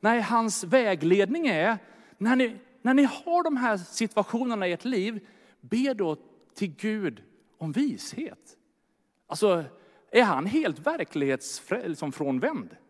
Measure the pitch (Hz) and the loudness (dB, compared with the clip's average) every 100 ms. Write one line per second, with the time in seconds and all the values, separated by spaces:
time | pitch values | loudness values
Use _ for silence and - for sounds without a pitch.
0 | 202 233 190 233 226 - 175 254 233 185 | 2 2 2 0 0 -2 2 2 4 0
1 | 156 190 190 294 311 165 180 220 - - | 2 4 4 2 0 2 2 0 -6 -20
2 | - _ 214 254 247 220 - _ 233 262 | -20 _ 0 2 2 -2 -20 _ 2 4
3 | 277 - - 349 330 277 247 208 175 - | 4 0 0 0 2 0 0 -2 -4 -4
4 | 220 - 196 233 254 226 185 175 240 247 | -2 0 0 0 -2 -2 -2 -2 -2 -2
5 | 196 220 - _ _ _ 123 226 269 233 | -2 -6 -12 _ _ _ -6 -2 0 0
6 | 180 151 - _ _ - 202 143 214 214 | -2 -4 -8 _ _ -6 -6 -4 -4 -2
7 | 185 113 - _ _ _ 160 143 143 101 | -4 -6 -20 _ _ _ -6 -2 -2 -2
8 | - - 311 - - - _ _ _ _ | -10 -10 -10 -12 -20 -20 _ _ _ _
9 | _ _ _ - 214 175 143 - _ _ | _ _ _ 0 2 2 0 -14 _ _
10 | _ - 233 143 170 262 285 139 170 320 | _ 2 4 2 0 0 -2 -2 -4 -4
11 | 175 156 139 131 - - - 190 - 156 | -6 -2 0 -2 -4 -12 -6 -6 -4 -6
12 | 151 131 143 131 233 311 113 - _ | -6 -4 -2 0 -2 -4 -10 -16 _